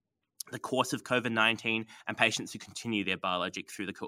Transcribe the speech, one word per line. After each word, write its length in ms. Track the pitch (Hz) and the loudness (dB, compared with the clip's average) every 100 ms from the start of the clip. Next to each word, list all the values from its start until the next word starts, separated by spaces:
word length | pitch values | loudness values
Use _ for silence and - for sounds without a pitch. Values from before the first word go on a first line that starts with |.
| _ _ _ _ - | _ _ _ _ -12
the 100 | 127 | -8
course 340 | - 131 - | 0 2 2
of 100 | 131 | 0
covid 300 | - 123 117 | 2 2 2
nineteen 520 | 113 110 107 113 110 113 - - | 4 4 4 0 -2 -2 -10 -8
and 80 | 107 | 2
patients 380 | 113 110 - | 2 2 -6
who 60 | 104 | -10
continue 440 | - - 117 107 | -12 -8 0 0
their 140 | 95 92 | 0 0
biologic 520 | 92 90 90 92 - | 0 0 -2 -4 -10
through 160 | - 95 | -8 -6
the 60 | |
co-, 160 | - | -6